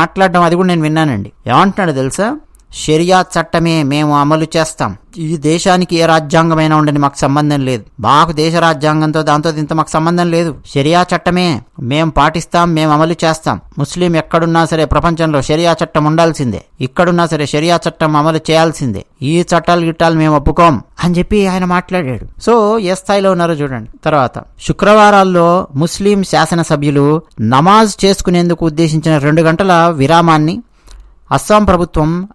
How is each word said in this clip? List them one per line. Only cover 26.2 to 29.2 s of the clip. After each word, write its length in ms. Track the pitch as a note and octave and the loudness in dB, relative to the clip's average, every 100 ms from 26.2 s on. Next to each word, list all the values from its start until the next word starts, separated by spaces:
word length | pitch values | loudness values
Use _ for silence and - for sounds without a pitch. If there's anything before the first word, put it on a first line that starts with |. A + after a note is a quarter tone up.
| F#3 | 0
శాసనసభ్యులు 720 | D3+ D#3+ E3+ D#3+ D3 C#3+ C#3+ C#3+ D#3 - - A2 C3 | -2 0 -2 -2 -2 0 2 2 0 -4 -6 0 2
నమాజ్ 380 | E3+ G#3+ A3 - G3 | 4 4 2 0 0
చేసుకునేందుకు 580 | G3 - F3 F3 E3 E3 | 0 2 2 0 0 -2
ఉద్దేశించిన 440 | D3+ E3 D#3 D#3+ D#3 | 0 0 0 0 0